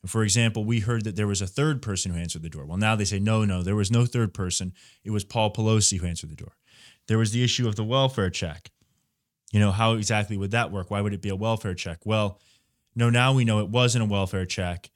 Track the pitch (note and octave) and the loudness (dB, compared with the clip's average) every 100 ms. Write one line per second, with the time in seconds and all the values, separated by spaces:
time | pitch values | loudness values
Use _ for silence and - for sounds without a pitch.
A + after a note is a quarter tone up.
0 | F#2 A2+ G#2+ A2+ A#2 G#2+ G#2+ A#2 G#2 A#2 | -2 0 2 4 2 0 0 0 0 -2
1 | G#2+ F#2 G#2 G2+ F#2 - D3+ C#3 A2 F#2+ | -2 -2 -2 -2 -4 0 0 0 -4 -4
2 | F#2+ E2+ E2+ D#2+ D#2+ D2+ C#2+ F2+ A2 A2 | -4 -4 -6 -8 -10 -12 -6 0 2 2
3 | F#2 G2 G#2 A2 G#2+ F#2 F2+ G#2+ F#2+ A#2 | 0 0 0 2 2 0 0 0 2 2
4 | A#2+ B2 A2 - F#2 - F#2 - - _ | 2 0 -2 -2 -4 -4 -6 -12 -20 _
5 | G2+ G#2 - A#2+ G#2+ - A2 A2 G2+ F#2 | -4 -4 -2 0 0 0 2 4 2 0
6 | F2 E2 D#2 D2+ - _ _ - - _ | -4 -6 -10 -14 -18 _ _ -20 -20 _
7 | - A2 A2 A#2 B2 - A#2 G2+ A2 C3 | 0 2 2 2 0 2 -2 -2 0 2
8 | C3+ C3 F#2+ - E2+ D2 - _ _ _ | 2 2 -2 -2 -8 -10 -18 _ _ _
9 | _ _ _ _ - G#2 G#2 G2 A2+ A2+ | _ _ _ _ 0 4 4 4 2 2
10 | G2+ G#2+ G#2 G2+ G2 A#2 F#2+ G2 F2+ G2+ | 0 0 0 -4 -2 -2 -2 -6 -4 -2
11 | G2+ G2 G2+ F#2+ A2 A2 G#2 F2 F2+ E2 | -2 -4 -6 -4 -2 -2 -4 -6 -8 -8
12 | G#2 G#2+ G#2 - _ _ _ _ _ A#2 | -2 0 0 -6 _ _ _ _ _ 0
13 | A#2+ A#2+ B2+ C3+ A2+ G#2+ G2 A#2+ B2 A#2 | 4 4 4 4 4 2 2 2 2 2
14 | G#2+ G2+ F#2+ F#2+ F2+ - F2+ F2 - | 2 0 0 -2 -4 -4 -4 -6 -12